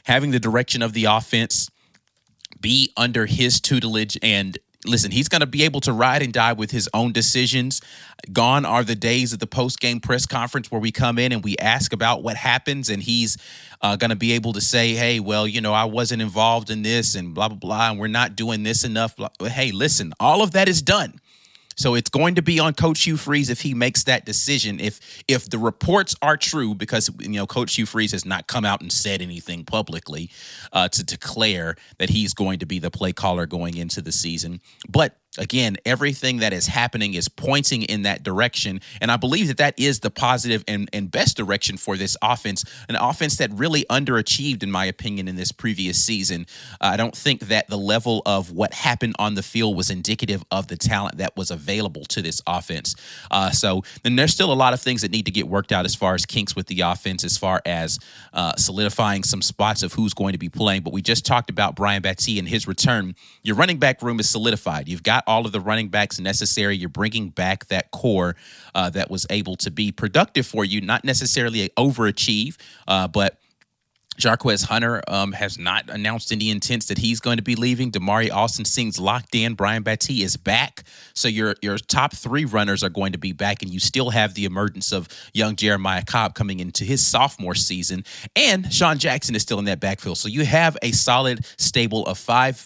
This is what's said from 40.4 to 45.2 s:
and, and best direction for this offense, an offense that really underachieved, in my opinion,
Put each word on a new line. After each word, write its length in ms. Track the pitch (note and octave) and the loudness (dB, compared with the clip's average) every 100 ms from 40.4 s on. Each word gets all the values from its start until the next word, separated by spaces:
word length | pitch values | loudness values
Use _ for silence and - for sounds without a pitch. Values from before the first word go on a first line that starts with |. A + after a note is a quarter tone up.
| A#2 G#2+ - | 2 -2 -2
and, 220 | G2+ G2+ | -4 -4
and 200 | G#2 F#2+ | -6 -4
best 260 | C#3 B3+ - | 0 2 0
direction 400 | G2 G2+ - F#2+ | -2 0 -2 -4
for 180 | - F#2+ | -4 -2
this 220 | F#2+ - | -2 0
offense, 400 | A2 A#2+ G#2 F#2+ - - - | 0 0 -2 -6 -8 -12 -6
an 60 | - | 0
offense 400 | B2 D#3+ D3+ C3+ | 0 0 -2 0
that 160 | A#2 | -2
really 340 | G#2 D#3+ D3+ - | 0 0 0 2
underachieved, 760 | B2+ C3+ A#2 - - C#3+ A2+ | 0 2 0 2 0 0 -2
in 80 | G2 | -2
my 140 | F#2+ F#2+ | -2 -2
opinion, 420 | - A2 G2+ | -4 -6 -6